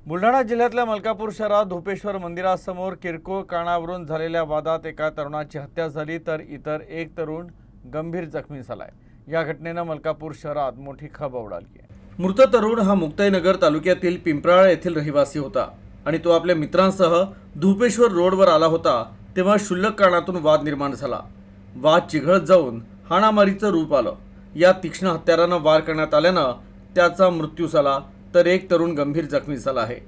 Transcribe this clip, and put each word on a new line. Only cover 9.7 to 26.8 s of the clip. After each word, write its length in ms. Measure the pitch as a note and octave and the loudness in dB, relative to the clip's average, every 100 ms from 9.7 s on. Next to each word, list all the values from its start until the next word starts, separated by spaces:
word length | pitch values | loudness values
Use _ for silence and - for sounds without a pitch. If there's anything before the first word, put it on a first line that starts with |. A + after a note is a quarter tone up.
| E3+ | -8
मलकापूर 500 | E3+ D3+ D#3+ D3 D#3 C#3 | -8 -6 -6 -6 -10 -12
शहरात 300 | D3+ D3 C#3 A#2 | -8 -4 -6 -6
मोठी 280 | C#3 C3 D3 | -18 -16 -18
खळबळ 240 | - D3 B2+ | -10 -10 -8
उडाली 400 | G#2+ F2 G#2 - | -10 -12 -14 -20
आहे. 440 | - - - - | -20 -20 -20 -6
मृत 180 | F3+ G3 C4 | -4 4 4
तरुण 260 | A3+ G#3+ A3+ | 4 2 2
हा 160 | G3 | 2
मुक्ताईनगर 600 | G3+ D#3+ D3+ G3+ F#3+ E3 F#3+ | 2 0 0 2 2 2 4
तालुक्यातील 560 | E3 D3+ E3 F3+ F3 F3 | 2 2 0 0 0 -2
पिंपराळ 420 | E3+ D3 E3 F3+ F#3+ | -2 0 4 6 6
येथील 300 | D#3 F#3 D#3+ | 4 0 -4
रहिवासी 420 | D3 C#3+ C#3 D3+ | -2 0 0 -2
होता 300 | C3+ B2+ - - - - D3 | -4 -4 -4 -8 -20 -10 -4
आणि 120 | D#3+ | -2
तो 120 | E3+ | 2
आपल्या 260 | E3 E3+ E3+ | 2 4 0
मित्रांसह 680 | D3 F3 F#3+ F#3+ F3 E3+ G3 - - D3 | 0 2 2 4 2 2 0 -6 -18 -2
धोपेश्वर 540 | F#3 G3 A#3+ A3 A#3+ | 0 2 0 4 2
रोडवर 380 | E3+ F3+ F#3+ F#3 | 4 2 4 6
आला 180 | D#3 D#3+ | 6 4
होता, 500 | E3 E3+ B2 A2 - - F#3 | 2 0 0 -2 -14 -8 -2
तेव्हा 200 | F#3 G#3 | 2 2
क्षुल्लक 380 | G3+ F3+ G#3 | 0 -2 -2
कारणातून 420 | G#3+ G3 F3 E3 F3+ | 2 2 2 -2 -2
वाद 260 | D3+ D3+ | 2 2
निर्माण 300 | C#3+ C#3+ C#3+ | 2 -4 -6
झाला. 280 | B2 C3+ A2+ - - - - - B2+ | -6 -8 -8 -10 -20 -20 -20 -20 -2
वाद 260 | C#3+ E3 | 2 2
चिघळत 380 | - D#3 C#3 F#3+ | 2 -4 2 2
जाऊन 400 | D#3 F#3 C3+ A#2 A#2 - - | 6 4 4 -6 -14 -20 -2
हाणामारीचं 600 | F3 A3 G#3 G3 G3 G#3+ | 2 2 4 2 2 0
रूप 240 | E3 D3+ | 0 0
आलं. 200 | C#3+ A2 - - - - - | 0 -2 -6 -18 -20 -16 2
या 160 | F3+ | 4
तीक्ष्ण 340 | F#3 E3 - F#3+ | 4 -2 -4 -4
हत्यारानं 520 | D#3+ E3+ E3 F3 F3 | -2 0 2 2 2
वार 180 | D3+ D#3 | 4 2
करण्यात 340 | D#3 D#3 D#3 | 2 -4 0
आल्यानं 380 | D3+ E3 F3+ C3+ A#2+ - - | 2 2 2 -2 -4 -14 -20